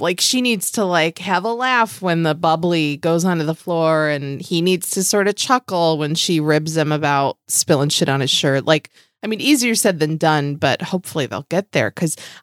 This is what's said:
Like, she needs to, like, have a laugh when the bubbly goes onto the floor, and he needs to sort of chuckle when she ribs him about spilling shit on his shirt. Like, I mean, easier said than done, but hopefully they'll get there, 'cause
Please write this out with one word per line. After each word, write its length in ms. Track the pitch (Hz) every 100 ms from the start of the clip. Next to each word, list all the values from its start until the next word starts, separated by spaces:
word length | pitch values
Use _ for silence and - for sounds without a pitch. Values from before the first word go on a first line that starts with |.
Like, 220 | 165 180
she 180 | - 254
needs 300 | 247 220 -
to, 120 | - 196
like, 320 | 175 160 165
have 260 | 180 190 202
a 80 |
laugh 480 | 233 254 254 226 -
when 220 | 185 165
the 120 | 165 151
bubbly 640 | 170 160 175 170 151 143
goes 300 | - 165 180
onto 180 | 175 151
the 100 | 160
floor, 540 | - 170 160 160 151
and 320 | 147 139 139
he 220 | 185 170
needs 260 | 175 185 -
to 120 | - 185
sort 240 | 208 196
of 60 | 208
chuckle 640 | - 254 - 185 170 156
when 160 | 147 143
she 260 | - 165
ribs 380 | 151 151 156 160
him 140 | 151
about 440 | 151 147 143 139 - -
spilling 440 | - - 151 143
shit 180 | - 151
on 120 | 139
his 80 | 131
shirt. 340 | - 147 135 127
Like, 240 | 156 - _ _ _
I 40 | 208
mean, 160 | 220
easier 320 | 240 294 240 226
said 260 | - 170
than 160 | 156 156
done, 380 | 165 151 143 143
but 240 | 143 123
hopefully 460 | 175 185 - 165 127
they'll 180 | 98 139
get 220 | 165 202
there, 180 | 151 107
'cause 260 | - 165 - - -